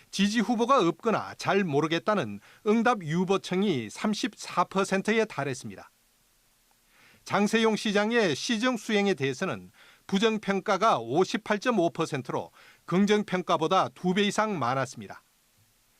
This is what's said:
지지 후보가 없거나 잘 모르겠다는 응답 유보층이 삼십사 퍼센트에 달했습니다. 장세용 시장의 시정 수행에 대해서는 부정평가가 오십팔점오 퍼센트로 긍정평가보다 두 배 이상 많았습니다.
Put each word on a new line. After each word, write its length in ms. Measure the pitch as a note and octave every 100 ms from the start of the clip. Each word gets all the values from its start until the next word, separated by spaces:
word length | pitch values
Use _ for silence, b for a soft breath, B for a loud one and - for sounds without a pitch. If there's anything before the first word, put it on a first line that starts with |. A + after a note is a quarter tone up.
| B
지지 300 | - G3+ A#3
후보가 460 | G#3 A3+ A#3 C#4 E3+
없거나 480 | E3 A#3 E3+ G2 -
잘 260 | - F#3+
모르겠다는 760 | F#3 C#3 D#3 E3 G#3+ G#3 A2+ G2+ b b G#3+
응답 360 | A3+ A3+ A#3
유보층이 880 | D#3 E3+ F#3 F#3+ - F#3 G#3 C#3 G#2+
삼십사 760 | - G#3+ G3+ B3 - - -
퍼센트에 600 | F3+ F#3+ G3 G3 F#3+ A3+
달했습니다. 640 | A3 - C#3 B2+ A2+ F#2 - _ _ _ _ _ _ _ _ _ _ b b b
장세용 520 | - F3+ G#3 A3+ A3+ G#3
시장의 580 | A3 G3+ G#3 A#3+ G3+
시정 420 | C3 - A3+ B3+ B3
수행에 380 | - G#3 G3+
대해서는 560 | E3+ C3+ B2+ F#3+ G#2+ F2+ - b b b
부정평가가 920 | G3 A3 G#3+ G3 G3 F#3+ F#3+ A3 D3+
오십팔점오 920 | A#2 D3 F#3 A3+ - G#3 B3+ A3 E3+
퍼센트로 600 | - D#3 C#3 - D3+ E2 - B B
긍정평가보다 1040 | - F3+ G3+ G#3 G#3 F#3 F3 E3 D#3 F#3+ C3
두 200 | - F3+
배 80 | F#3
이상 360 | G3+ - G#3+ F3+
많았습니다. 640 | A#2+ C3+ C3 - G2 - _ _ _ _ _ _ _ b